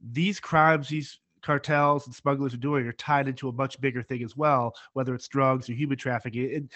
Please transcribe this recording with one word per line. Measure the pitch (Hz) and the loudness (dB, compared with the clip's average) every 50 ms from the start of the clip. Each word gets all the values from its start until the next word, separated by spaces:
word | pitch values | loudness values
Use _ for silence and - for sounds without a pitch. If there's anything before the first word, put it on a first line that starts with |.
| - 117 | -14 -8
these | 117 151 175 208 196 - | -2 -2 0 0 -2 -4
crimes, | - - 165 156 156 160 160 151 135 135 | -4 2 4 6 8 8 6 4 2 -2
these | 151 151 131 - - - _ _ _ _ - | -6 -6 -6 -8 -12 -20 _ _ _ _ -2
cartels | - 147 139 - 156 147 147 143 143 147 139 - | 0 0 0 0 2 2 4 4 4 4 2 0
and | 127 117 | -8 -10
smugglers | - - 143 139 139 139 131 123 | -4 0 0 0 0 0 -2 -4
are | 120 131 | -4 -2
doing | 147 147 135 120 | -2 0 0 -2
are | 120 - - - 151 | -2 -6 -6 -2 0
tied | 147 143 139 | 2 2 2
into | 139 127 - 139 131 | 0 -4 -6 -6 -6
a | 120 131 | -4 -4
much | 135 131 - - 135 | -4 -4 -4 -2 -2
bigger | 135 113 123 113 | -2 -2 -4 -6
thing | - 131 120 120 | -6 -6 -6 -8
as | 107 - 139 151 | -8 -4 0 2
well, | 151 139 127 120 117 - - - - - | 4 4 2 2 -2 -4 -10 -16 -8 -4
whether | 135 127 127 123 | -4 -2 -2 -4
it's | 120 - - - | -6 -6 -4 0
drugs | 139 135 131 131 127 120 123 | 2 4 4 2 2 -2 -4
or | 117 | -4
human | 127 151 139 135 - - | -4 -2 -2 -2 -2 -2
trafficking. | 131 123 113 - 120 107 120 127 127 135 | -2 -2 -2 -4 -4 -4 -4 -4 -4 -4
And | 151 143 - - | -6 -8 -10 -14